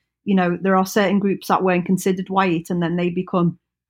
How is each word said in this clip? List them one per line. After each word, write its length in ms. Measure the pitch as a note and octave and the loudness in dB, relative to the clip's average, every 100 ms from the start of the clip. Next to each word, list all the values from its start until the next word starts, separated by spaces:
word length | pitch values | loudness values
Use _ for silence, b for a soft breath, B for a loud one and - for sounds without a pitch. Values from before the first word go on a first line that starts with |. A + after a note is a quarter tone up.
| _ _ | _ _
You 100 | - | 0
know, 240 | F#3+ F3 F3 | 2 2 0
there 160 | F#3+ F#3+ | 0 2
are 80 | |
certain 340 | F#3+ A3 F#3+ G3 | 2 0 2 2
groups 300 | G3 - - | 0 -2 0
that 140 | F3+ | 0
weren't 240 | F#3 F3+ F3+ | 2 0 0
considered 420 | F#3 G3 F#3 F#3 | 0 0 -2 -2
white 400 | F#3+ F#3+ E3+ E3+ | 0 0 0 -2
and 140 | F3 | -4
then 140 | E3+ F3 | -2 -2
they 120 | F3+ | -2
become 500 | F3+ F3+ F#3 E3+ - _ _ | -4 -2 0 0 -2 _ _